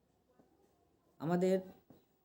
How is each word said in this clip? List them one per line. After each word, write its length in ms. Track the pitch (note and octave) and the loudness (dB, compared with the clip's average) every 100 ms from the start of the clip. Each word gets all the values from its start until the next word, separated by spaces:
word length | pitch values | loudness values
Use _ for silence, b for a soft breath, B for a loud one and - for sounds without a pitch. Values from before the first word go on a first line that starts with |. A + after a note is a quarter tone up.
| _ _ _ _ _ _ _ _ _ _ _ - | _ _ _ _ _ _ _ _ _ _ _ -8
আমাদের 400 | D3 F3 F#3 F#3+ F#3 - _ - _ _ | -2 0 2 0 -2 -18 _ -20 _ _